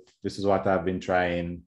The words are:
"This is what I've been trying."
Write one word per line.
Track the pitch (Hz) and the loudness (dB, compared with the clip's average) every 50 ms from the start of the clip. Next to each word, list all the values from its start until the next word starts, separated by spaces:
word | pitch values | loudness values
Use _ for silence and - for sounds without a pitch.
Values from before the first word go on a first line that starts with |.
| - _ _ _ | -12 _ _ _
"This | - 98 - - | -8 -8 -6 -2
is | 95 | 0
what | 101 98 95 - 98 | 2 2 2 2 2
I've | 95 90 82 | 2 2 0
been | 92 92 90 | 0 -2 -2
trying." | - - 92 90 90 87 87 87 85 87 87 85 - | 0 0 2 2 2 2 0 -2 -4 -4 -8 -10 -14